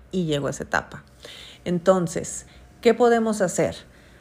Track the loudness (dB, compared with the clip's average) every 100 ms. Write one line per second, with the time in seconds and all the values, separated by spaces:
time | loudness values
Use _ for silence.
0 | -8 -4 -2 -2 -2 -6 -2 -2 -4 -12
1 | -20 -20 -20 -20 -20 -10 -4 2 4 4
2 | 2 -4 -6 -10 -16 -20 -20 0 2 4
3 | 4 4 2 0 -2 0 -2 -4 -14 -20
4 | -20 -20